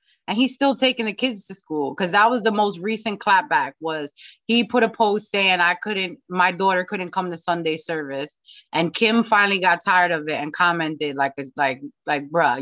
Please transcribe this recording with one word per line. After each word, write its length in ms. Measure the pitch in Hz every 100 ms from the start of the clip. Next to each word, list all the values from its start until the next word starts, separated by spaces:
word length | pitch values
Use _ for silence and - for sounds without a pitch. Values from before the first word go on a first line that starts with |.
| _ _ -
and 100 | 208
he's 160 | 262
still 220 | - 277
taking 320 | 269 262 254 220
the 80 |
kids 320 | 202 262 208 -
to 80 |
school, 400 | 190 - 156 139
'cause 160 | - 185
that 180 | 202 220
was 120 | 247
the 80 | 208
most 280 | 214 208 170
recent 380 | 190 220 226 202
clapback, 540 | - 190 185 160 135 -
was 320 | 160 156 143 - - - -
he 160 | 233
put 200 | 226 247
a 60 | -
post 400 | - 214 208 208
saying, 300 | 202 190 180
"I 140 | 170
couldn't, 440 | 175 208 196 185 - -
my 240 | 180 180
daughter 320 | 180 190 185
couldn't 280 | 180 202 180
come 180 | 190 180
to 60 | 170
Sunday 400 | - 170 165 156
service." 580 | - 160 143 135 147 _ _ - -
And 180 | 156 165
Kim 320 | - 226 233
finally 340 | 226 208 202 196
got 240 | 180 170
tired 280 | - 185 175
of 180 | 165 151
it 60 |
and 180 | 139 147
commented, 640 | 147 175 170 160 151 147 139
like, 160 | 139 139 139 147
like, 240 | 139 131 143 -
like, 240 | - 147 143
"Bruh, 320 | 165 151 123